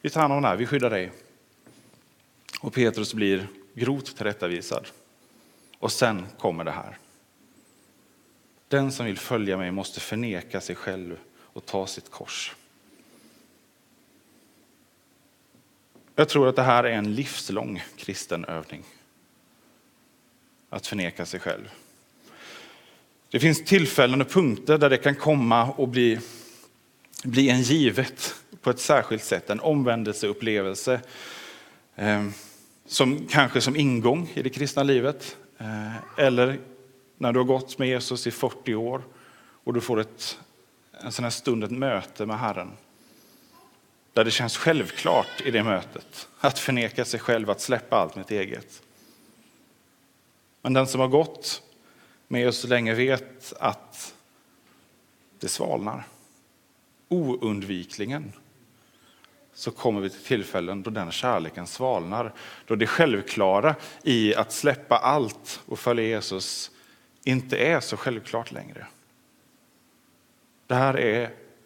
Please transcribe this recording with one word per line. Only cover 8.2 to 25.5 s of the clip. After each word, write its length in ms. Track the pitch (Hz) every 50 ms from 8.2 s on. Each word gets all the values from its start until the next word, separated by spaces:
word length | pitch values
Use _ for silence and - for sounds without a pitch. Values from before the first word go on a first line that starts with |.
| _ _ _ _ _ _ _ _ _ _
"Den 240 | 139 139 139 135
som 140 | 131 - 123
vill 120 | 110 98 95
följa 380 | - - 127 113 104 98 95
mig 140 | 92 92 90
måste 300 | 92 98 95 - - -
förneka 600 | - - 107 110 120 117 98 87 87 - - 95
sig 160 | - - 90
själv 420 | - - - 95 95 90 87 85 - - _ _ _
och 280 | - _ _ - -
ta 200 | - - 98 95
sitt 240 | 95 - - - -
kors." 440 | - - - - - - - - - - _ _ _ _ _ _ _ _ _ _ - - _ - _ _ _ _ _ _ _ _ _ _ _ _ _ _ _ _ _ _ _ _ _ _ _ _ _ _ _ _ _ _ _ _ _ _ _ _ _ _ _ _ _ _ _ _ _ _ _ _ _ _ _ _ _ - _ _ _
Jag 140 | - 156 156
tror 200 | - 147 135 131
att 80 | 131
det 60 | 131
här 220 | 127 127 120 120 120
är 60 | 120
en 240 | 113 107 101 104 104
livslång 680 | 120 143 127 - - - - 98 104 120 - 104 87 - - -
kristen 480 | - - - 98 - - - 90 85 82
övning. 400 | - 82 80 78 - 78 76 90 - - _ _ _ _ _ _ _ _ _ _ _ _ _ _ _ _ _ _ _ _ _ _ _ _ _ _ _ _ _ _ _ _ _ _ _
Att 160 | - 82 -
förneka 400 | - 107 104 90 85 - - -
sig 140 | - - 92
själv. 300 | - 90 - - 104 104 - - - _ _ _ _ _ _ _ _ - - - - - - - - - - - _ - _ _ _ _ _ _ _ _
Det 100 | - 120
finns 240 | 131 165 151 156 -
tillfällen 560 | - 196 196 165 135 - - 131 123 131 139
och 100 | 131 135
punkter 480 | - 190 180 135 110 - - - 156 156
där 120 | 147 139
det 80 | 131 123
kan 160 | - 147 143
komma 580 | 139 - 151 151 143 123 117